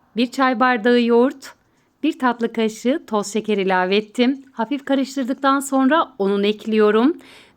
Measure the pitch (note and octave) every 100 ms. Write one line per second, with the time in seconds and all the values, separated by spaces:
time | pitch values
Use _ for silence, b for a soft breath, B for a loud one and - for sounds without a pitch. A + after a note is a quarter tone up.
0 | _ G#3+ A#3+ C4 C4 A3+ B3+ B3 A3+ A#3+
1 | A#3 A#3 B3+ C#4 - - _ _ _ _
2 | D4+ D#4+ B3+ A#3+ A3+ A3+ A3 A3 A#3+ D4+
3 | - A3 G3+ A3 G#3+ G3+ F#3+ F#3 F#3 G3+
4 | G#3+ - A#3+ C#4 - - A3 C#4 - C#4
5 | C4+ C#4 B3 C4+ C#4 C#4 C#4 C4+ C4 D4+
6 | - - G3 G3+ G3+ G#3 A3 G#3+ G#3 G#3+
7 | B3+ F4+ B B B